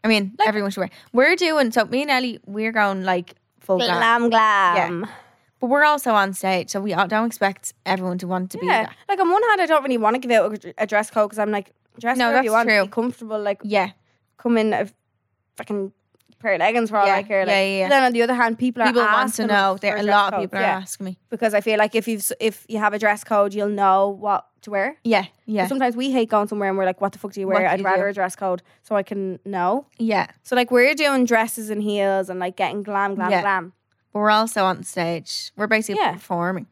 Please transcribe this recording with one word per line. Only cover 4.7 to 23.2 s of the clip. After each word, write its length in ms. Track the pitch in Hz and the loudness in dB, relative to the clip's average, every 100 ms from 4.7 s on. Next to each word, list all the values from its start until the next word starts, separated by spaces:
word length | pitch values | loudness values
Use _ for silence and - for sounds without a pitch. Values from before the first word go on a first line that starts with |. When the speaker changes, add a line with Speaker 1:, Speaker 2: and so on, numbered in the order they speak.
| 175 175 175 | 2 0 -4
Speaker 1:
Yeah. 80 | 214 - _ _ _ _ | -10 -14 _ _ _ _
But 80 | 247 | 0
we're 140 | 285 | 4
also 280 | 302 294 262 | 4 2 2
on 200 | 208 196 | 2 2
stage, 360 | 185 190 185 - | -2 -2 -2 -2
so 100 | 196 | -6
we 120 | 208 | -4
don't 340 | 170 196 214 233 | -2 0 0 -2
expect 480 | - 196 190 - _ | 0 -2 -2 -14 _
everyone 340 | - 190 185 180 | -4 -2 -2 -6
to 80 | 180 | -4
want 240 | 185 185 | -4 -4
to 60 | 440 | -6
be 80 | - | 0
Speaker 2:
Yeah. 180 | 254 | 0
Speaker 1:
that. 120 | 220 - - | 0 -10 -6
Speaker 2:
Like, 120 | 392 | 0
on 100 | 349 | 2
one 120 | 381 466 | 2 2
hand, 100 | 403 | 2
I 40 | 330 | 4
don't 160 | 311 | 2
really 160 | 269 247 | 2 0
wanna 200 | 214 247 | 2 0
give 120 | 254 | 2
out 340 | 226 185 214 | 2 2 -4
a, 100 | 175 - | -12 -8
a 80 | 196 | -2
dress 240 | 208 214 | -2 0
code 200 | 226 208 | 0 -2
'cause 80 | 214 | 0
I'm 120 | 208 | -2
like, 220 | 208 196 _ _ - | -2 -6 _ _ -8
dress 180 | 233 254 | -4 0
Speaker 1:
No, 80 | 240 | 2
Speaker 2:
whatever 180 | 240 | 2
you 60 | 247 | 4
Speaker 1:
that's 60 | 220 | 2
Speaker 2:
want, 100 | 233 | 4
Speaker 1:
true. 160 | 214 | 2
Speaker 2:
be 60 | 196 | 2
comfortable, 500 | 226 240 - 226 214 | -2 -4 -6 -8 -4
like, 200 | 208 202 | -4 -6
Speaker 1:
Yeah. 260 | 208 202 185 - _ _ _ _ | -2 0 0 -6 _ _ _ _
Speaker 2:
come 220 | 240 233 | 0 0
in 140 | 220 | 2
a 120 | 202 202 _ _ _ _ _ _ - | -2 -4 _ _ _ _ _ _ -18
fucking 360 | - 208 196 _ _ _ _ _ 220 | -8 -6 -8 _ _ _ _ _ -2
her 120 | 185 | 0
leggings 320 | 196 233 226 | 2 0 0
for 60 | 214 | 2
all 80 | 196 | 2
Speaker 1:
Yeah, 100 | 190 | 2
Speaker 2:
I 60 | |
care, 220 | 202 202 | 0 -2
like. 80 | 190 | 2
Speaker 1:
yeah, 80 | 202 | 2
yeah, 160 | 196 190 | 2 0
yeah. 60 | 185 | 2
Speaker 2:
But 40 | |
then 120 | 277 | 4
on 80 | 254 | 4
the 100 | 233 | 2
other 120 | 233 | 0
hand, 240 | 247 233 226 | 2 0 0
people 240 | 254 240 | -4 0
are 40 | 220 | 2
Speaker 1:
People 160 | 240 | 2
want 100 | 214 | 4
to 60 | 220 | 2
Speaker 2:
asking 280 | 262 226 220 | 0 -2 0
Speaker 1:
know. 260 | 202 196 190 | 2 2 0
Speaker 2:
for 40 | |
Speaker 1:
There, 160 | 202 208 | -2 -2
a 60 | |
Speaker 2:
dress 80 | 208 | 2
Speaker 1:
lot 120 | 202 202 | 4 4
of 60 | 202 | -2
Speaker 2:
codes, 40 | |
Speaker 1:
people 140 | 190 196 | -4 -2
are 40 | |
Speaker 2:
yeah. 140 | 190 190 | -2 -2
Speaker 1:
asking 260 | 190 - 190 | -6 -12 -12
me. 120 | 185 _ | -12 _
Speaker 2:
Because 240 | 226 226 | -4 0
I 60 | 208 | 0
feel 180 | - 214 | 0 2
like 160 | 208 | 2
if 120 | 226 220 | 0 -2
you've 120 | 220 | -6
s-, 120 | - - | -6 -2
if 240 | 220 - - | -4 -4 -10
you 100 | 220 | -2
have 160 | 208 | -2
a 40 | 208 | 0
dress 260 | 214 208 | 0 0